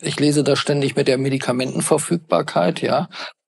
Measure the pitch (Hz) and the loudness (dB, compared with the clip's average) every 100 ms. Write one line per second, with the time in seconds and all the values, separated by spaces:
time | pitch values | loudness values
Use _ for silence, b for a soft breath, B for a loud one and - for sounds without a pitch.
0 | 160 143 147 147 147 135 - 143 139 - | -6 0 2 2 2 2 0 0 0 0
1 | 139 131 135 135 - 127 131 135 - 151 | 0 2 0 -2 -2 -2 -2 -2 0 0
2 | - 170 - - 160 170 175 - - 139 | 0 -4 0 -2 0 0 0 0 0 -2
3 | 175 B B - | -2 B B -16